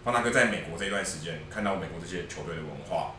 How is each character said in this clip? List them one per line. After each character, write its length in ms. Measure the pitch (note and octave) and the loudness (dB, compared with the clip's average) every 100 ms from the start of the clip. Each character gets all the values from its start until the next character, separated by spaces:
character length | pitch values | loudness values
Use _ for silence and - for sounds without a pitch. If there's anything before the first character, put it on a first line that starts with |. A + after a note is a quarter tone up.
方 100 | A#2+ | 4
大 80 | A#2 | 4
哥 80 | A#2 | 6
在 160 | B2+ A#2 | 6 6
美 160 | F2+ | 4
国 160 | E2 E2+ | -4 -2
这 60 | |
一 60 | G2 | 0
段 140 | G2+ | 0
时 140 | F#2 E2 | -2 -4
间， 220 | E2 D#2 - | -6 -6 -6
看 120 | G#2+ | -2
到 140 | G2+ F#2+ | 0 0
美 120 | D#2+ | -2
国 120 | E2 | -6
这 60 | E2+ | -6
些 200 | F2+ D2+ | -6 -6
球 160 | - | -6
队 120 | D2+ D#2 | -6 -6
的 60 | |
文 80 | D2+ C#2+ C2+ | -6 -8 -2
化 260 | E2 - | -2 -2